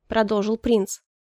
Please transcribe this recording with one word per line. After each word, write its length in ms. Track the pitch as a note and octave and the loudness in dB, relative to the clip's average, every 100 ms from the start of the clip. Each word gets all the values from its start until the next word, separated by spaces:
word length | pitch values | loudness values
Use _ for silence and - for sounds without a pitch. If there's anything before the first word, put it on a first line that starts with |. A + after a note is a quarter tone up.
| - | -6
продолжил 500 | A3 G#3+ G#3+ G#3 A3+ | -2 0 0 -2 -2
принц. 400 | A#3+ A3 F#3+ - _ _ | 2 2 0 -8 _ _